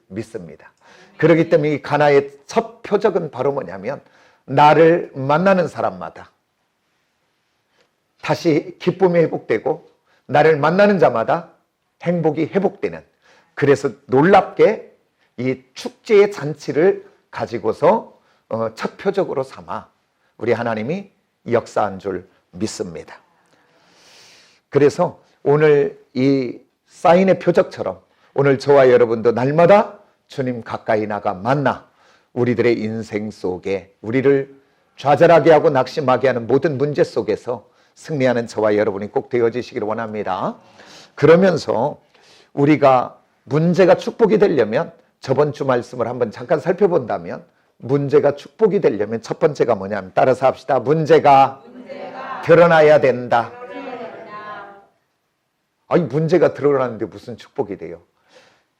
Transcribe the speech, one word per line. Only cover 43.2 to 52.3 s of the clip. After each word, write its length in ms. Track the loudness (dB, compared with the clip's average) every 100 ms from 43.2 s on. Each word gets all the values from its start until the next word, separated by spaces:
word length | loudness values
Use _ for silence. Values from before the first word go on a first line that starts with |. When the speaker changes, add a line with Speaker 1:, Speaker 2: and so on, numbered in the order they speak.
| _ _
Speaker 1:
문제가 520 | -6 -2 0 2 4 2
축복이 420 | -2 -2 2 2
되려면 520 | 2 2 0 -2 -6 -12 _ _
저번 320 | -4 -2 -2
주 120 | -2 -2
말씀을 420 | -2 -4 -6 -6
한번 240 | -4 -6
잠깐 280 | -6 -4 -4
살펴본다면 840 | -2 0 0 0 -4 -8 -8 -16 -16 _ _ _
문제가 580 | -4 -4 0 0 0 -2
축복이 460 | -10 -2 0 0
되려면 400 | -2 -2 -6 -8
첫 180 | -8 -4
번째가 360 | -2 -2 -2 -2
뭐냐면 360 | -4 -8 -6
따라서 340 | -2 0 2 0
합시다. 320 | -2 -4 -4
문제가 800 | -2 -2 4 4 6 6 4 0 -20
Speaker 2:
문제가 760 | -20 -18 -16 -16 -16 -14